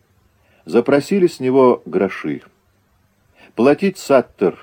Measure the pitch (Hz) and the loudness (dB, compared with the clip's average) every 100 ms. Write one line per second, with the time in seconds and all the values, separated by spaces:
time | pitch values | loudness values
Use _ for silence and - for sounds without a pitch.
0 | _ _ _ _ _ _ - 226 233 143 | _ _ _ _ _ _ -4 -2 0 0
1 | - 202 175 - 127 131 127 - - 87 | 0 0 0 -2 -2 2 4 2 -2 -4
2 | 98 - 78 71 - _ _ _ _ _ | -4 -6 -10 -10 -12 _ _ _ _ _
3 | _ _ _ _ - - 123 147 196 185 | _ _ _ _ -14 0 0 2 -2 -6
4 | - 139 - - 92 - | 0 0 0 -2 -4 -4